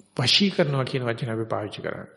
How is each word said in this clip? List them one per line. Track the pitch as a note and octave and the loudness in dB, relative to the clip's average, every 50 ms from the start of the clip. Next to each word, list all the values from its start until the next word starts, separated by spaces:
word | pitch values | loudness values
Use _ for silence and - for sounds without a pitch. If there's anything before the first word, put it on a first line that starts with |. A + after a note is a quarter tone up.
| - _ _ | -20 _ _
වශී | - C3 A#2+ - - G3+ G3 | -2 2 2 4 4 4 4
කරනවා | F3 - F3 C#3+ C#3+ C#3 B2+ | 4 2 2 2 2 0 0
කියන | A#2+ - C3+ B2+ | 0 -2 -2 -2
වචන | A#2+ A2+ A2+ - A#2 | -2 -2 -2 -2 -2
අපි | A2 A2 A2+ | -2 -2 -2
පාවිච්චි | A2+ A2 G#2 G#2+ G2+ - - | -2 -2 -4 -4 -6 -8 -8
කරන්නේ. | - - - - G2 - - | -6 -6 -6 -6 -10 -14 -18